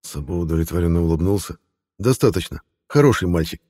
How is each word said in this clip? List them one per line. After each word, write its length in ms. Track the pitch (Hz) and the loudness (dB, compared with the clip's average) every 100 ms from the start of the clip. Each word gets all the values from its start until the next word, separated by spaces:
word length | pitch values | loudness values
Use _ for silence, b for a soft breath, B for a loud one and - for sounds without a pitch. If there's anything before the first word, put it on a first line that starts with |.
Сабо 320 | - 73 73 | -12 -12 -6
удовлетворенно 680 | 87 85 80 82 85 85 85 | -4 -2 -2 0 0 0 2
улыбнулся. 560 | 82 82 87 101 - 80 _ _ _ _ | 2 0 0 -2 -4 -14 _ _ _ _
«Достаточно. 640 | 104 127 127 90 - 73 _ _ _ | -2 2 2 0 -6 -12 _ _ _
Хороший 400 | 147 143 - 90 | 4 4 4 0
мальчик». 340 | 87 80 - _ | 0 -2 -6 _